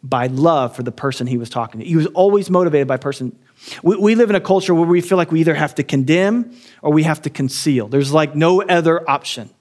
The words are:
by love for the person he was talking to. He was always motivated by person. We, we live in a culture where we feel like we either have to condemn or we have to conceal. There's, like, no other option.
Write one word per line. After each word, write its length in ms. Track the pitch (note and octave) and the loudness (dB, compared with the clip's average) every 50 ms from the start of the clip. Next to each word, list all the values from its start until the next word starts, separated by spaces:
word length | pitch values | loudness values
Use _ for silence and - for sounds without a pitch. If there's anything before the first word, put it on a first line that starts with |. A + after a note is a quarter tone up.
| - | -6
by 260 | C3 C3+ B2 A#2+ B2+ | -4 -2 -2 -2 -2
love 480 | C3 C3 D3 E3 E3 D3 C3 A#2+ - | -2 0 2 2 2 2 0 -2 -4
for 60 | - B2+ | -8 -10
the 100 | B2 A2 | -10 -10
person 340 | - - C#3 C3 - B2+ | -6 -6 -6 -6 -6 -6
he 120 | B2 C3 B2 | -4 -4 -6
was 120 | A#2 A2+ | -6 -6
talking 300 | - B2 A#2 A2+ - A2+ | -6 -8 -8 -8 -10 -14
to. 60 | - | -8
He 100 | F3 E3+ | -2 0
was 100 | E3 D3+ F3+ | 0 0 0
always 420 | - F#3+ F#3 G3 G3+ G3+ F#3+ F3+ | 0 2 2 4 4 2 0 2
motivated 360 | F3+ F3+ F3+ E3+ D3+ D3 C#3 | 0 2 2 2 2 0 0
by 120 | B2+ C3 B2+ | 0 -2 -4
person. 380 | - C#3+ C3+ - C3 B2 - _ _ _ _ _ - - - - - | -4 -6 -8 -6 -8 -10 -12 _ _ _ _ _ -20 -18 -18 -2 0
We, 140 | E3 G#3 | 0 2
we 180 | G3 G3 G#3 A3+ | 4 4 2 4
live 160 | A3+ A#3+ G#3+ | 4 4 4
in 60 | G#3 | 2
a 40 | F#3+ | 0
culture 340 | - - F#3+ F#3+ F#3 - F3+ | 2 2 0 0 2 2 2
where 120 | E3 E3+ | 2 4
we 140 | E3+ F3 F3 | 4 2 2
feel 180 | E3+ F3 G3 F#3 | 2 2 0 0
like 140 | E3+ E3 D#3+ | 0 0 0
we 80 | D#3+ | 0
either 140 | D#3+ E3 D#3+ | 2 2 2
have 200 | D3 D3+ C#3+ - | 0 -2 -4 -2
to 60 | - C#3+ | -6 -6
condemn 760 | - - C#3 C3 C3 D#3 F3 F#3+ G3 A3 A#3+ A#3+ A#3 - - - - - _ - | -2 -2 -2 0 2 2 2 2 2 0 -2 -4 -6 -10 -20 -20 -20 -20 _ -2
or 100 | D3 D3+ | 0 2
we 100 | D#3 D#3 | 2 2
have 180 | D#3+ D#3 D3+ - | 2 -2 -2 -6
to 80 | D3 | -10
conceal. 580 | - - C#3 C3 - - - D#3 C#3+ B2 A2 G#2 | -6 -4 -6 -6 -6 -4 -2 0 0 0 -2 0
There's, 240 | A#2 C#3 C#3 C3+ C#3+ | -2 -2 0 2 2
like, 240 | D#3 D#3 C#3+ C#3+ | 0 0 0 0
no 260 | D3 D#3 E3 F3+ F#3 G3+ | 0 2 2 2 2 2
other 460 | F#3+ F#3 E3+ E3 E3 D#3+ F3 E3+ D3+ | 2 0 2 2 2 0 0 0 -2
option. 420 | C#3 C#3 - - - B2+ A2 - _ _ | -4 -4 -4 -8 -12 -12 -12 -18 _ _